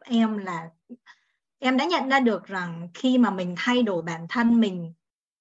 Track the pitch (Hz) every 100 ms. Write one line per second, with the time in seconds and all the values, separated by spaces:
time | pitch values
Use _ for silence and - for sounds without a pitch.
0 | - 233 220 214 190 170 165 _ _ 240
1 | - - _ _ _ _ 254 262 311 330
2 | 262 269 240 196 - 196 175 170 175 -
3 | 254 254 220 190 180 175 - 247 226 175
4 | 165 165 170 247 233 233 208 180 165 165
5 | _ _ _ _